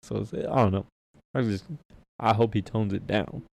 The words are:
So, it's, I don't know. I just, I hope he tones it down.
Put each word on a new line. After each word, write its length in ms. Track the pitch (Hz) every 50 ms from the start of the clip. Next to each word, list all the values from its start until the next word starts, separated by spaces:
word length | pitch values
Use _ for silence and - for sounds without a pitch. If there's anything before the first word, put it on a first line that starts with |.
| _
So, 140 | - - 104
it's, 140 | 101 107 -
I 60 | -
don't 340 | - - - 135 117 101 95
know. 140 | 98 98 - _ _ _ _ _ _ _ _ _
I 80 | 139 127
just, 220 | 113 101 95 - - 160 147 _ _ - - - _ _ _
I 140 | 117 117 113
hope 200 | 107 117 110 -
he 80 | 107 98
tones 300 | - - 110 107 101 95
it 160 | 101 - -
down. 340 | 101 107 92 - - - - - _